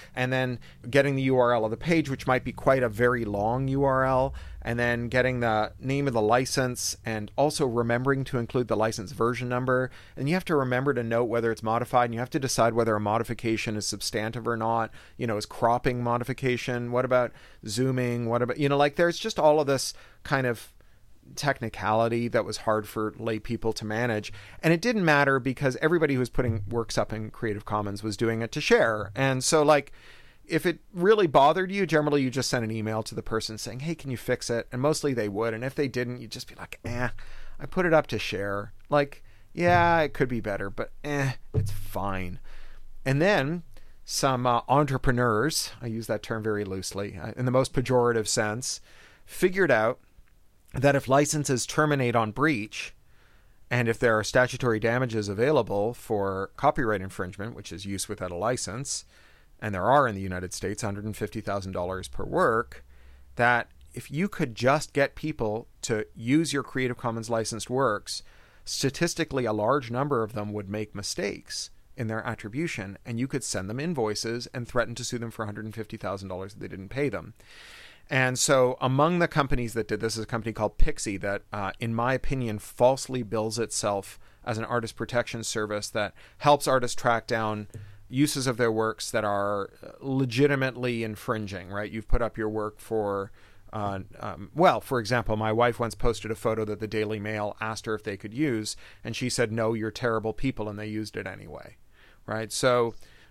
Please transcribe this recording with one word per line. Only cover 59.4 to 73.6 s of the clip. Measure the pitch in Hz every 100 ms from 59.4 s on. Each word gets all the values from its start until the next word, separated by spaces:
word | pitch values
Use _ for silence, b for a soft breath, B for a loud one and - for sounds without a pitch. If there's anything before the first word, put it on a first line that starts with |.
| b b 110
and |
there | 95 98
are | 143 127
in |
the | 98
United | 95 90 90
States, | - 95 104
hundred | 110 101 107
and | 101
fifty | 104 113
thousand | 101 98 95
dollars | 92 87 92 87
per | -
work, | - 170 170 113 - - - b b b b -
that | 120 120 - - - -
if | -
you | 143 196
could | - 147
just | 110 120 147 -
get | 143 139 -
people | 151 - 110 107 - -
to | - 107 - -
use | 113 147 156
your | 143
Creative | - 135 127 123
Commons | 123 113 113
licensed | 113 110 110 -
works, | 123 131 104 - - - b b b
statistically | - - 135 - 170 - 160 135 117
a |
large | 107 107 143 117
number | 120 143 127
of | 110
them | 110 104
would | 104 95
make | 104 107
mistakes | 98 92 - 104 - - - - - - -
in | 113
their | 110 117
attribution, | 113 107 120 165 - 98 98 -
and | 117
you | 131
could | 139
send | - 101